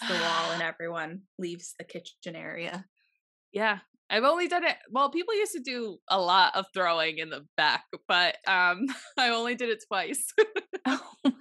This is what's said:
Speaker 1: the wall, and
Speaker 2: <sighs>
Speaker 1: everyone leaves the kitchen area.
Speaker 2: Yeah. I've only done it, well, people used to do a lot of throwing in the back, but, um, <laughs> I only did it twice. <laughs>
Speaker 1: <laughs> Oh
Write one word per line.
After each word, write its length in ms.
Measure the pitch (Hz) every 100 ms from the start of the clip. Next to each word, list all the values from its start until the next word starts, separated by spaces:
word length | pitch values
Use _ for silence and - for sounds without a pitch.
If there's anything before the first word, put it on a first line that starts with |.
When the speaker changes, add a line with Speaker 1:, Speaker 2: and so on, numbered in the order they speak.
| 226
Speaker 1:
the 60 |
wall, 380 | 180 165 165 165
and 80 | 170
Speaker 2:
<sighs> 100 | 165
Speaker 1:
everyone 520 | 160 170 165 160 185 - -
leaves 360 | 180 175 - -
the 60 |
kitchen 520 | 170 175 - - 180 165
area. 480 | 165 170 170 185 190 _ _ _ _ _ _
Speaker 2:
Yeah. 280 | 202 214 196 - _ -
I've 140 | 214
only 240 | 262 339 359
done 160 | 349
it, 140 | 330 - -
well, 200 | 226 277
people 240 | 330 359 427
used 160 | 415
to 60 | 339
do 360 | 254 247 226 175 -
a 100 | 190
lot 360 | 175 185 180 -
of 100 | 196
throwing 440 | 190 175 165 160 160
in 120 | 160
the 160 | 143 147 -
back, 260 | 151 123 - - -
but, 300 | 180 175 - -
um, 380 | 190 180 180 269 254
<laughs> 160 | - -
I 120 | 247
only 260 | 233 233 247
did 140 | 240
it 140 | 220 -
twice. 380 | 196 170 285 - -
<laughs> 60 | 427 - - 277 -
Speaker 1:
<laughs> 20 |
Oh 240 | 262 - - 277 -